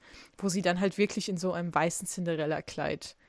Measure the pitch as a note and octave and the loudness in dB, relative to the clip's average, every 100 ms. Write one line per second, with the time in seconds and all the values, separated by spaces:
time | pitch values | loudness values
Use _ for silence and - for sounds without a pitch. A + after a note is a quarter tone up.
0 | - - - - G3 F#3 F3+ F3+ G3 - | -14 -20 -20 -4 -2 2 2 4 2 4
1 | G#3 G#3+ G#3 F3+ F#3 E3+ F3 D3+ E3 - | 2 0 -4 -2 -2 -2 0 2 2 0
2 | F#3 - E3+ D#3+ D3+ D3+ - - D3 - | -6 -4 -2 0 0 -2 -4 -4 -2 -2
3 | - - | -6 -18